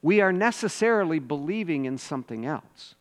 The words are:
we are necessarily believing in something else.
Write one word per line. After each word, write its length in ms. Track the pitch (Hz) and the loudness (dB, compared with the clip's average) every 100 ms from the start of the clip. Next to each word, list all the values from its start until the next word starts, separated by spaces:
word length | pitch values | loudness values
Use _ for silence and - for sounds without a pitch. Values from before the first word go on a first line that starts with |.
we 180 | 147 208 | 4 4
are 120 | 190 | 4
necessarily 880 | 180 220 233 220 - 220 226 180 160 | 4 0 0 -4 0 2 2 2 0
believing 640 | 127 147 143 208 190 151 | -2 -6 -4 -4 -2 -2
in 120 | 131 131 | -2 -4
something 480 | - 139 123 113 | -6 -8 -6 -8
else. 520 | 120 147 - _ - _ | -6 -6 -8 _ -20 _